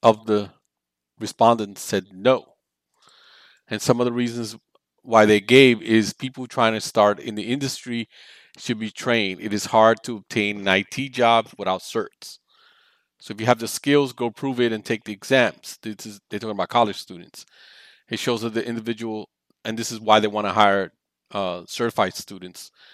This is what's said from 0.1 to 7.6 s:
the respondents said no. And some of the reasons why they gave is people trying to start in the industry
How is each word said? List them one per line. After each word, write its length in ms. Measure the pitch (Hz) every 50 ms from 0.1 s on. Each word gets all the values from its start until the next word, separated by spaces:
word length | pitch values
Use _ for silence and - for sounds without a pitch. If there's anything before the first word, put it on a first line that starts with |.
| 110 107 110 113
the 240 | 107 104 104 101 _ _ _ _ _ _ _ _ _ _ _ _ _ -
respondents 640 | 113 104 - - 117 113 117 113 107 101 98 -
said 240 | - - - 98 90 98 95
no. 320 | 92 98 123 131 120 - _ _ _ _ _ _ _ _ _ _ _ _ _ _ _ _ _ _ _ _ _ _ _ _ -
And 120 | 113 104
some 180 | - - 123 117
of 60 | 123
the 80 | 120 120
reasons 420 | 120 123 120 117 120 117 104 110 110 _ _ _ _ _ _ _ _
why 240 | _ - 113 110 107
they 160 | 107 104 104
gave 400 | 98 107 123 131 139 127 120 107
is 320 | - 110 113 113 107 98 -
people 340 | - - 131 127 131 127 120
trying 260 | - 131 120 110 113
to 80 | 107
start 380 | - - - 113 104 104 104 -
in 160 | - 131 107
the 80 | 107 -
industry 640 | 113 123 143